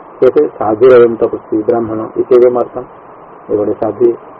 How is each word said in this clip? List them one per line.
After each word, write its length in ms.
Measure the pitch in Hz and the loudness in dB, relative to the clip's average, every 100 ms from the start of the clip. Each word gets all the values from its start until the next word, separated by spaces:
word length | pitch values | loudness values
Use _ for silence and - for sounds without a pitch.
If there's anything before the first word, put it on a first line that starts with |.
| - - | -20 -2
जैसे 260 | 127 151 151 | 0 2 -2
साधु 380 | - 107 110 131 | -4 -4 2 4
एवं 300 | 123 120 110 | 6 4 0
तपस्वी 420 | 117 107 - 110 | -6 -6 -6 -6
ब्राह्मण 500 | 107 117 113 110 110 - | -2 -4 -4 -8 -8 -8
इतम 400 | - 123 123 123 | 0 2 4 0
अर्थम, 280 | - 127 123 - - - - - - | -6 -10 -16 -20 -20 -20 -20 -20 -8
ये 60 | 104 | -6
बड़े 160 | 104 | -4
साधु 240 | 104 110 101 | -4 -6 -2
है, 220 | 120 117 - | -2 -2 -14